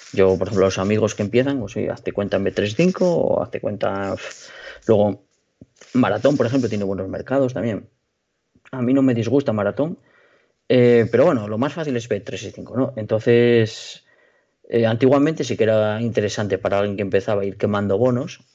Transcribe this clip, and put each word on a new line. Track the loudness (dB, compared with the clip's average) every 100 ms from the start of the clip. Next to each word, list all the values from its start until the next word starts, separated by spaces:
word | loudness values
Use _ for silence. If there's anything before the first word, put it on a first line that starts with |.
| -6
yo, | 2 4 4
por | 0
ejemplo, | 2 2
a |
los | 2
amigos | 0 0 0
que | -2
empiezan, | -2 0 0 -2
pues, | -6 -6
oye, | -6
hazte | -6 -8
cuenta | -6 -2 -2
en |
B | -2
trescientos | -2 -2 0
sesenta | 0 2
y | 0
cinco | 0
o | 0 -2
hazte | -4 -6
cuenta, | -8 -4 -4 -4 -4
pf, | -6 -10 -18 -20 -20 -20 -6 2
luego | 4 2 -2 _ _ _ -20 -20 _ -4
Maratón, | 0 0 2 2 2
por |
ejemplo, | 2 0 -2
tiene | -2
buenos | -4 -4 -6
mercados | -8 -4 0 0
también. | -2 -4 -6 -10 _ _ _ _ _ _ _ _
A | -4
mí | 0
no | 4
me | 4
disgusta | 2 2 0 0
Maratón, | 0 -2 -2 -4 -6 _ _ _ _ _ _ 0
eh, | 4 6 6 4
pero | 4
bueno, | 4 2 -2
lo | -4
más | -4
fácil | -4 -6 -4
es | -4
B | -6
trescientos | -6 -12
sesenta | -12 -14
y |
cinco, | -8 -4
¿no? | -4 -4
Entonces, | -2 0 4 4 6 4 2 -4 -18 -20 _ _ _ _ _ _ -4
eh, | 0 0
antiguamente | 2 4 4 2 -2
sí | -4 0
que |
era | 2 2 2 -2
interesante | -4 -2 -2 -2 -4 -2
para | -2 0
alguien | -2 -4
que |
empezaba | -2 -2 -2 -4
a |
ir | -4 -4
quemando | -2 -2 0 0
bonos. | 2 0 -4 -12 _